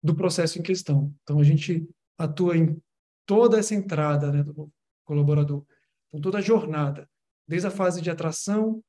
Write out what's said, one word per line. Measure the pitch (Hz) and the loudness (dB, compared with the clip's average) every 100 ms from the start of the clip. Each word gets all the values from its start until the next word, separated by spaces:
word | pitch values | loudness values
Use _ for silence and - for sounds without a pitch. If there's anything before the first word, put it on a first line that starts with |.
do | 156 | 0
processo | 156 185 165 165 175 | 0 0 0 -2 -2
em | |
questão. | 170 190 - 143 147 - | -4 -4 0 0 0 -8
Então, | - 147 | -2 4
a | |
gente | 147 147 160 170 160 _ _ _ | 6 4 0 -4 -4 _ _ _
atua | 160 151 180 165 | -6 0 0 4
em | 160 156 _ _ _ _ - | 2 0 _ _ _ _ 0
toda | 208 233 214 | 4 6 4
essa | 208 | 0
entrada, | 208 190 156 151 147 143 | -4 -2 -2 0 0 0
né, | 143 | 0
do | 143 147 151 _ _ _ | -2 -6 -18 _ _ _
colaborador, | - 147 143 151 147 143 143 _ _ _ _ | -4 0 2 2 0 -4 -8 _ _ _ _
com | 151 | -8
toda | 165 202 | -4 -2
a | |
jornada, | 196 226 - 156 143 143 - _ _ _ - | 2 2 2 -2 -2 -4 -14 _ _ _ -6
desde | 165 196 | -4 -4
a | |
fase | 196 185 175 | 0 -2 0
de | 165 | -6
atração | 165 165 156 - 208 220 220 | -4 -4 -4 -2 -2 0 -4